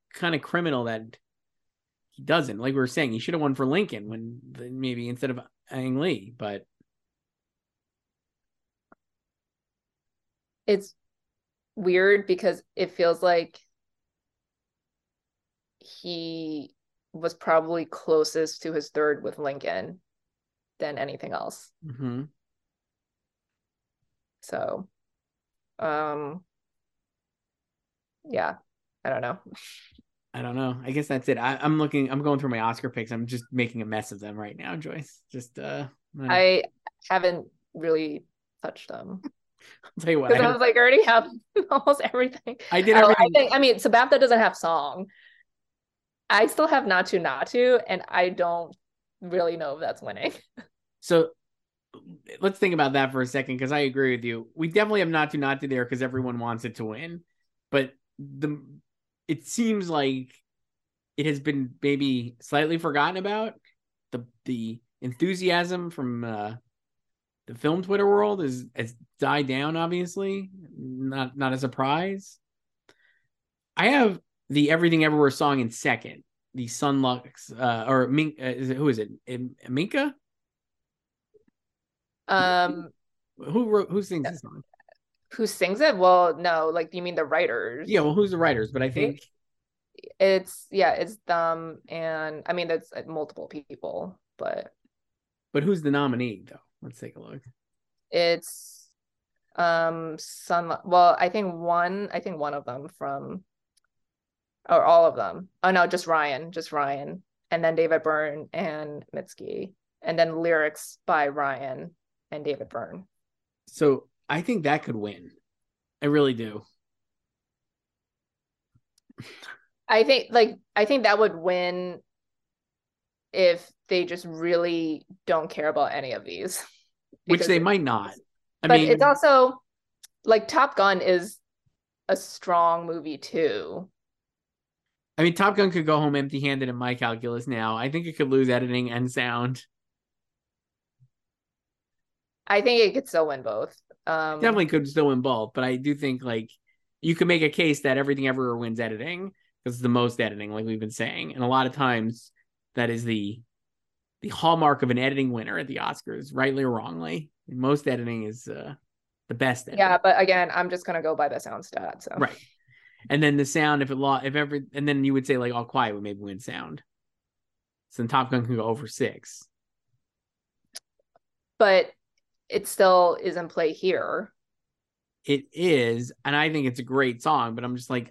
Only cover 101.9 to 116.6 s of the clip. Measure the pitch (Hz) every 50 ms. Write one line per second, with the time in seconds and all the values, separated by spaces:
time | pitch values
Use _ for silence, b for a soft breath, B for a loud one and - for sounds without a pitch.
101.9 | 185 202 208 - - 180 - 202 175 151 147 147 143 147 139 - 123 135 143 160
102.9 | - - - 143 139 139 139 135 156 190 190 _ _ _ _ _ _ _ _ _
103.9 | _ _ _ _ _ _ _ _ _ _ _ _ _ _ - - - 160 - -
104.9 | 170 170 165 156 - 123 104 95 - - 185 - _ _ - 185 190 185 175 175
105.9 | 180 175 - 165 165 156 151 147 139 127 160 165 180 165 160 - 156 147 143 139
106.9 | 139 139 143 151 170 190 - _ _ _ _ _ 170 170 165 165 160 160 165 156
107.9 | 160 160 160 156 156 151 156 151 143 156 151 - - 160 190 160 151 151 151 147
108.9 | 147 147 - _ - - 185 - - - - - - - - 190 - _ _ _
109.9 | _ _ - 160 165 165 165 165 160 160 165 170 165 156 151 156 151 - - -
110.9 | - - _ - 175 156 147 143 139 147 143 139 135 123 139 135 131 139 165 170
111.9 | 165 _ _ _ _ _ _ _ 156 151 147 147 143 135 - - - 120 110 82
112.9 | 82 127 185 _ _ _ _ _ _ _ _ _ _ _ _ _ - - 156 147
113.9 | 135 123 - _ _ _ _ - 139 160 170 - 240 196 147 139 147 156 - -
114.9 | 123 107 104 104 95 87 90 - - _ _ _ _ _ _ _ _ _ _ _
115.9 | _ _ - 147 147 151 143 135 127 113 113 107 107 107